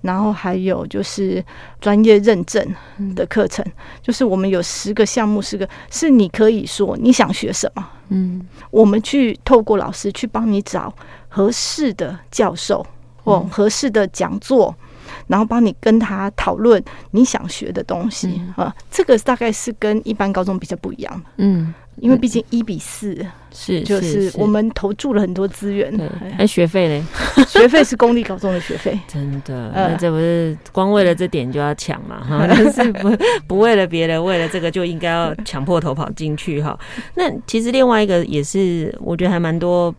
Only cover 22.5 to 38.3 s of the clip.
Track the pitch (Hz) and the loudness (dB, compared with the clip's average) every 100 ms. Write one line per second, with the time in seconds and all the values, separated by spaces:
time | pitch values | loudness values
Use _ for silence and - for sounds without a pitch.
22.5 | 233 226 165 - - 208 185 185 - - | -4 -4 -8 -10 -10 -8 -8 -10 -12 -20
23.5 | - - 180 - 202 170 208 190 - 208 | -16 -4 -4 0 0 0 0 -2 0 0
24.5 | 214 226 - 202 208 285 208 190 180 196 | 2 0 -2 -4 -4 -2 0 0 -2 -4
25.5 | - 202 202 - 214 156 170 185 190 208 | -4 -6 -4 -2 -4 -6 -8 -10 0 2
26.5 | - 170 196 170 147 156 - 147 - 269 | 4 2 2 0 0 -6 -6 0 4 6
27.5 | - 240 311 269 240 233 240 220 190 196 | 6 6 6 4 4 2 2 0 -4 -2
28.5 | 180 165 - 202 208 - 147 143 139 - | -2 -4 -6 -4 -4 -6 -8 -6 -6 -8
29.5 | 131 113 175 185 165 170 160 170 170 165 | -8 -6 -2 0 0 0 0 0 0 -2
30.5 | 151 - - 190 208 185 175 180 175 127 | -6 -6 -2 2 4 4 2 0 -2 -2
31.5 | 139 143 147 - - - 113 123 147 170 | -2 -2 -4 -6 -8 -8 -12 -4 0 4
32.5 | 233 285 277 240 196 196 220 440 466 151 | 6 6 4 0 2 2 2 2 0 -2
33.5 | 180 226 214 180 170 165 160 175 180 165 | 2 4 4 2 0 0 0 0 0 -2
34.5 | 185 170 185 175 165 170 170 165 - 214 | -2 -4 -2 -4 -4 -2 -2 -2 -4 -8
35.5 | 147 143 170 160 139 156 - 156 151 - | -6 0 0 0 -4 -6 -6 -6 -6 -4
36.5 | 147 151 - - - - - 349 - - | -4 -4 -6 -12 -14 -10 -2 -2 -2 -4
37.5 | 226 233 262 254 226 208 175 175 | -2 0 4 4 4 2 0 0